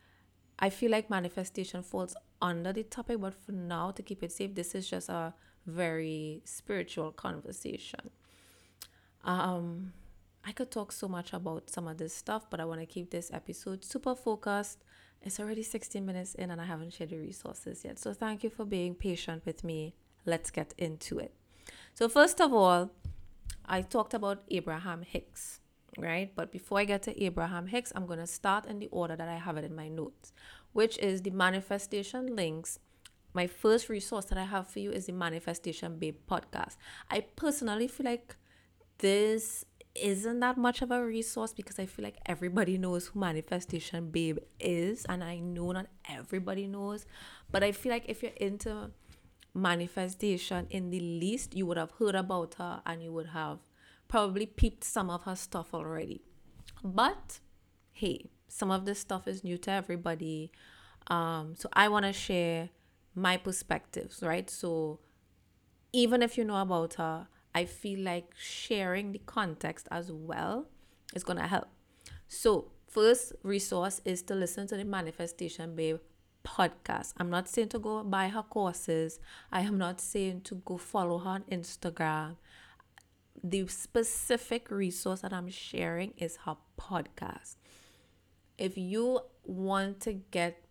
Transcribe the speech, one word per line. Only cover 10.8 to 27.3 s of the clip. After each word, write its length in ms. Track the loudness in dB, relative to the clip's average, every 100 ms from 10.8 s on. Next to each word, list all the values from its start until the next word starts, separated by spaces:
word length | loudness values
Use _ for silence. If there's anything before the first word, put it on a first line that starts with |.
| -6
so 140 | -6 -6
much 240 | -4 -6
about 360 | -6 -6 -6 -8
some 180 | -6 -6
of 100 | -6
this 160 | -8
stuff, 360 | -6 -4 -4 -4
but 100 | -6
I 60 | -4
wanna 200 | -6 -8
keep 260 | -8 -6
this 200 | -6 -6
episode 500 | -8 -8 -10 -8 -8
super 320 | -6 -4 -2 -2
focused. 680 | 0 -2 0 0 -2 -8 -18 -20 -20 _
It's 180 | -8 -6
already 240 | -4 -4
sixteen 420 | -4 -6 -6 -6 -4
minutes 300 | -4 -4 -6
in 160 | -6
and 100 | -4
I 40 | -4
haven't 280 | -6 -8
shared 160 | -8 -8
the 80 | -6
resources 640 | -8 -10 -12 -10 -10 -10
yet. 160 | -10 -8
So 140 | -6
thank 300 | -2 -2 -2
you 60 | -4
for 140 | -4
being 320 | -2 0 0 -2
patient 500 | -2 -2 -2 -6 -4
with 180 | -6
me. 320 | -4 -4 -6 -10 _ _ 0
Let's 260 | 0 0
get 220 | -4 -6 -2
into 400 | -4 -4 -6 -6
it. 140 | -6 -12 _ -20 -20 -20 -10 2
So 120 | 6
first 320 | 10 10 10
of 140 | 8
all, 380 | 10 10 10 6 -4 -12 -10 -12 -12 -12 -10 -2
I 160 | -2
talked 320 | 2 0 2
about 300 | 0 0 -2 -2
Abraham 520 | -2 -2 -4 -4 -6
Hicks, 580 | -6 -8 -8 -12 -12 -12 _ _ _ -6
right? 340 | -2 -2 -2
But 180 | -4 -6
before 280 | -6 0 2
I 60 | 4
get 160 | 2
to 180 | 0 0
Abraham 460 | 0